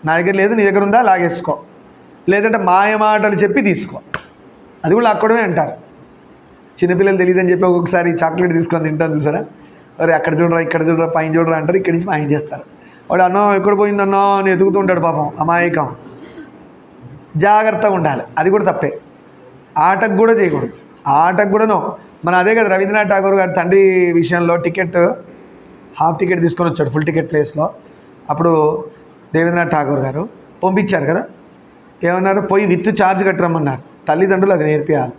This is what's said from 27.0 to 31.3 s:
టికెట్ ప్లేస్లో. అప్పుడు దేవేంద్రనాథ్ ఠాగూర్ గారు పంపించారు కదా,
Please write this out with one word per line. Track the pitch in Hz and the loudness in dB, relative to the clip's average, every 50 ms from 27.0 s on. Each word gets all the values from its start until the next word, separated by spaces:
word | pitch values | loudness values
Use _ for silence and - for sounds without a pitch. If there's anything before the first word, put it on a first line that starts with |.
| 151 | -2
టికెట్ | 156 151 160 160 160 | -2 -2 -2 -4 -2
ప్లేస్లో. | 170 151 147 147 - 151 156 196 - - - - - - - - - - - - | -2 -2 -2 -2 -2 -4 -4 -4 -6 -10 -20 -20 -20 -20 -20 -20 -20 -20 -10 -8
అప్పుడు | 147 156 165 170 165 156 151 151 151 - - - - - - - - - - - - | -4 0 0 2 2 2 2 0 0 -4 -8 -12 -18 -20 -20 -20 -20 -20 -20 -6 -2
దేవేంద్రనాథ్ | 160 165 170 175 175 170 151 | 0 0 0 0 0 -2 0
ఠాగూర్ | 160 151 147 131 143 139 | -2 -2 -2 -2 -2 -4
గారు | 127 135 131 151 185 240 - - - - - - - | -4 -4 -6 -6 -8 -10 -12 -20 -20 -20 -14 -4 -2
పంపించారు | 190 190 202 208 - 196 165 143 | 0 0 0 0 0 -2 -2 0
కదా, | 143 170 196 - - | -2 -2 -2 -4 -8